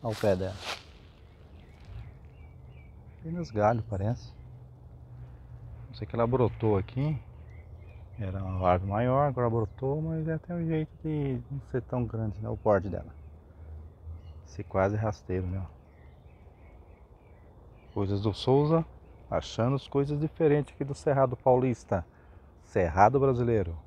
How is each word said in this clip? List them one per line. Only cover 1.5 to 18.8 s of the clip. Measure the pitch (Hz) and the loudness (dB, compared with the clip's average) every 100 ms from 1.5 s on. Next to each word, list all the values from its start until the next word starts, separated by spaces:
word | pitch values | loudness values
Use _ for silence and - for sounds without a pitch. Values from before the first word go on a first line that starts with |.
| - - - - - - - - - - - - - - - - - | -20 -20 -20 -18 -16 -16 -18 -20 -20 -20 -20 -20 -20 -20 -20 -20 -16
Apenas | 160 175 156 | -10 -6 -4
galho, | 104 104 117 110 | 4 4 4 -2
parece. | 101 101 123 - - - - - - - - - - - - - - - - - | -2 -2 -2 -6 -18 -18 -18 -20 -20 -20 -20 -20 -18 -18 -18 -18 -18 -16 -16 -16
Não | |
sei | - 110 | -12 -8
que | 113 | 0
ela | 117 | 2
brotou | 127 113 - 110 101 | 4 2 2 2 2
aqui. | 101 - 147 151 - - - - - - - - - - | 0 -2 -2 -2 -8 -18 -18 -18 -18 -18 -18 -18 -18 -10
Era | 98 95 | -6 -6
uma | 95 92 92 | -6 0 4
árvore | 92 95 | 4 4
maior, | 101 123 131 143 | 0 2 4 2
agora | 123 120 | 2 0
brotou, | 113 107 - 131 147 | 2 0 -2 -4 -2
mas | 160 160 156 | -2 -4 -4
é | |
até | 160 - | -4 -4
um | 175 165 | -4 -2
jeito | 160 156 - | -2 -2 -6
de | 156 151 139 123 120 | -4 -2 -2 -2 -4
não | 139 - | -10 -6
ser | 131 | -6
tão | - 127 117 | -4 -4 -2
grande, | 110 110 104 | -2 -4 -4
né, | 107 | -6
o | 110 | -2
porte | 110 101 95 | 4 4 4
dela. | 90 - - - - - - - - - - - - - - - | -6 -8 -16 -18 -20 -20 -20 -16 -16 -16 -18 -16 -16 -16 -18 -16
Esse | - | -12
quase | 101 98 98 104 | -4 2 4 4
rasteiro, | 107 107 - 92 90 | -2 -4 -4 -4 -2
né? | 92 92 - - - - - - - - - - - - - - - - - - - - - - | -6 -8 -14 -20 -20 -20 -20 -20 -20 -20 -20 -20 -20 -20 -20 -20 -20 -20 -20 -20 -20 -20 -20 -12
Coisas | - 98 101 | -4 0 0
do | 107 | 0
Souza, | 98 - 135 147 165 | -2 2 4 6 2